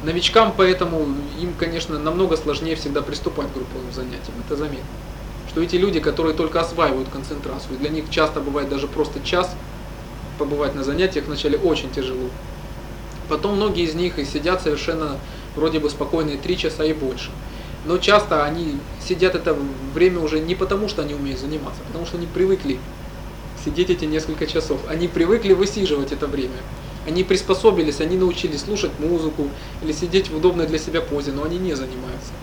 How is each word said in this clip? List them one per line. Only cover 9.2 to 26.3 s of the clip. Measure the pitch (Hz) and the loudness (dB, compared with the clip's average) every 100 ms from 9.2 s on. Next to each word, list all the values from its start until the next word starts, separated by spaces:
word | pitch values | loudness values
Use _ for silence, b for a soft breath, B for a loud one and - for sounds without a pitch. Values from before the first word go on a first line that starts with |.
час | - 180 180 - - - - - - - - - | 0 2 2 -4 -10 -10 -10 -10 -12 -10 -10 -4
побывать | 143 147 143 | -2 0 0
на | 139 | 0
занятиях | 135 151 185 160 | -2 2 2 0
вначале | 143 143 151 147 | -2 -2 2 4
очень | 185 147 131 | 4 2 0
тяжело. | 147 127 127 127 - - - - - - - - - - | -4 -4 -4 -6 -8 -10 -12 -12 -12 -12 -12 -12 -10 -4
Потом | 151 196 202 | -2 2 2
многие | 208 175 | 2 2
из | 170 | 0
них | 160 175 175 | 0 0 0
и | |
сидят | 139 - 165 180 | -2 0 0 2
совершенно | 160 147 - 160 151 143 B B B - | 2 0 0 -2 -2 -4 B B B 0
вроде | 156 156 | 2 2
бы | 147 | 0
спокойные | - 139 165 151 143 | -2 0 0 0 -2
три | - 180 | -2 0
часа | 160 151 | 0 0
и | 156 | 0
больше. | 151 135 123 - - B B B B | 2 -2 -4 -8 -10 B B B B
Но | 151 175 | 0 2
часто | - 208 185 156 | 6 6 6 2
они | 147 165 160 143 - - | 2 0 -2 -2 -6 -10
сидят | - 180 180 | -4 4 4
это | 180 170 147 139 135 135 | 4 2 2 0 -4 -6
время | - 180 175 | 4 4 6
уже | 156 156 | 2 0
не | 165 | 0
потому, | 180 185 202 208 | 0 2 2 0
что | - | -2
они | 147 | -4
умеют | 147 139 127 | -2 -4 -4
заниматься, | 139 156 135 - | -4 -4 -6 -8
а | - | -8
потому | 160 170 | -6 -4
что | 175 | -4
они | 170 | -4
привыкли | 190 190 190 147 127 - - - - - - - - | 2 4 4 2 -2 -6 -12 -12 -10 -12 -12 -12 -6
сидеть | - 139 180 | -4 0 2
эти | 175 | 2
несколько | 156 156 156 156 147 | 2 0 -2 -2 0
часов. | 165 - 139 - | 0 0 -2 -2
Они | 160 175 | -2 0
привыкли | 165 170 226 196 | 4 4 4 6
высиживать | 185 202 214 190 147 135 | 6 6 2 2 2 0
это | 139 | -2
время. | 143 | -2